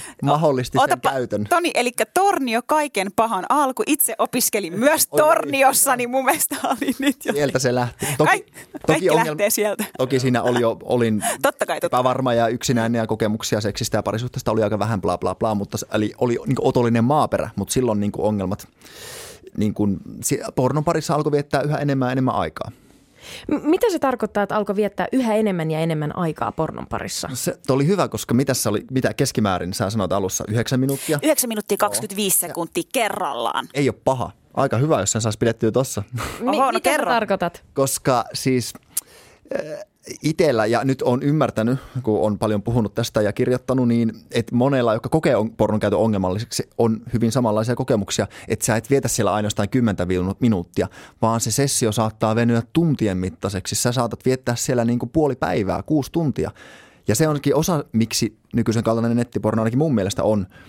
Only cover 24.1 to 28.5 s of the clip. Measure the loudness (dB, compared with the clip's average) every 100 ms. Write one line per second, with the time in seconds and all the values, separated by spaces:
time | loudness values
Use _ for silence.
24.1 | -2 -2 -2 -2 0 -2 0 -2 -2 -2
25.1 | 0 2 2 2 0 -2 0 0 -2 -4
26.1 | -2 -4 -2 -4 -2 -4 -6 -8 -8 -6
27.1 | -8 -8 -6 -6 -4 0 2 2 2 0
28.1 | -4 -2 0 2